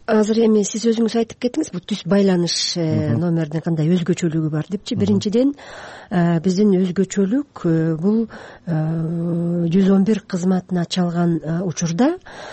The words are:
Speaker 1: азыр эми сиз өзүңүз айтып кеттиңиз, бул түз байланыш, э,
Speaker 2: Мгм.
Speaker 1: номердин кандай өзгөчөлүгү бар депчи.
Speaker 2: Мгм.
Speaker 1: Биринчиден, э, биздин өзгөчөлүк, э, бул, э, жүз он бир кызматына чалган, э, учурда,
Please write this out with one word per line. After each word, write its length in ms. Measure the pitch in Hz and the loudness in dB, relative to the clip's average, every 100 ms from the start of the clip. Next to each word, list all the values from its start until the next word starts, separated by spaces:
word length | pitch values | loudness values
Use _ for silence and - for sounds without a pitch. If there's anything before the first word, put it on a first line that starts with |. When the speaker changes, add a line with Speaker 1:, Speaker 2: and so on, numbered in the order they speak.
| - | 0
Speaker 1:
азыр 340 | 220 208 220 226 | 2 2 4 4
эми 180 | 214 | 4
сиз 200 | 196 220 | 2 0
өзүңүз 320 | 226 220 226 233 | 0 2 0 0
айтып 240 | 226 - | -4 -4
кеттиңиз, 320 | 247 277 311 | -4 -2 -6
бул 80 | 175 | -6
түз 240 | - 202 165 | -6 -6 0
байланыш, 680 | 196 196 180 170 - - 175 | 4 4 4 0 -2 -4 -2
э, 360 | 160 156 151 | 0 0 0
Speaker 2:
Мгм. 60 | 151 | 0
Speaker 1:
номердин 400 | 175 165 160 160 | 0 0 -2 -4
кандай 260 | 175 165 151 | -2 0 2
өзгөчөлүгү 600 | 180 170 175 175 156 156 | 2 0 -2 -2 0 -2
бар 160 | 151 - | -2 -4
депчи. 260 | 196 - 208 | -8 -6 -2
Speaker 2:
Мгм. 40 | |
Speaker 1:
Биринчиден, 540 | 202 202 214 214 277 285 - - - - - | 0 0 2 2 2 -2 -10 -18 -18 -18 -4
э, 300 | 185 170 165 | 0 2 2
биздин 320 | 175 180 214 | 0 2 4
өзгөчөлүк, 920 | 185 185 175 185 - 190 254 285 - 175 | 4 2 0 -2 0 0 0 -4 -4 0
э, 300 | 160 160 160 | 0 0 0
бул, 320 | 180 220 226 - - - - | 0 0 -2 -8 -20 -14 -6
э, 60 | |
жүз 1200 | 156 156 165 160 170 170 170 170 175 170 180 196 | -2 -2 -2 -4 -4 -2 -2 -2 -2 0 2 4
он 120 | 196 | 4
бир 200 | 196 220 - | 4 0 -2
кызматына 580 | 185 180 185 - 180 170 | -2 0 0 0 -4 -2
чалган, 540 | - 175 170 170 165 | -2 -2 0 0 0
э, 200 | 151 165 | -2 -4
учурда, 560 | 190 - 170 170 262 359 - - - | -4 -4 -4 0 0 0 -8 -18 -16